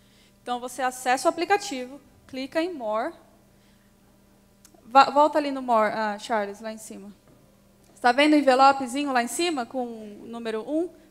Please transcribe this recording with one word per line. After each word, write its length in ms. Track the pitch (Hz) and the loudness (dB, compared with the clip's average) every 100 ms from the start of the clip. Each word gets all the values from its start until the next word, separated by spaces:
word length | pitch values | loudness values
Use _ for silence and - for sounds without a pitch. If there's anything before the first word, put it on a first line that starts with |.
| _ _ _ _ | _ _ _ _
Então, 200 | 247 247 | -8 -8
você 220 | 247 - | -8 -4
acessa 440 | 254 - 247 269 339 | -4 -2 0 2 2
o 40 | |
aplicativo, 720 | 330 349 403 403 262 247 285 - _ _ | 0 0 0 -2 -8 -10 -14 -20 _ _
clica 340 | 262 269 330 | -10 -6 -4
em 100 | 359 | -4
More. 400 | 311 220 214 302 330 _ _ _ _ _ _ _ _ _ _ _ _ _ _ _ _ | -4 -4 -4 -4 -8 _ _ _ _ _ _ _ _ _ _ _ _ _ _ _ _
Va-, 260 | 220 269 262 | 2 4 6
volta 280 | 269 302 311 | 6 4 2
ali 120 | 285 | -2
no 120 | 269 | -4
More, 280 | 254 226 208 | 0 2 2
ah, 240 | 220 214 202 | 0 -4 -6
Charles, 440 | - 220 202 208 | -4 -4 -4 -8
lá 120 | 220 | -14
em 60 | 220 | -14
cima. 320 | - 202 202 - _ _ _ _ _ _ _ _ | -16 -18 -18 -20 _ _ _ _ _ _ _ _
Tá 120 | 240 | 2
vendo 220 | 247 302 | 4 4
o 20 | 294 | 6
envelopezinho 760 | 262 254 269 277 254 269 285 | 6 6 6 6 -2 -4 -2
lá 100 | 254 | -2
em 60 | 240 | -2
cima 360 | - 349 285 | -2 -2 -2
com 200 | 233 262 | -6 -6
o 420 | 240 226 214 208 233 | -8 -10 -14 -16 -14
número 320 | 233 226 220 | -10 -6 -6
um? 280 | 233 311 349 - _ | -4 -2 -4 -8 _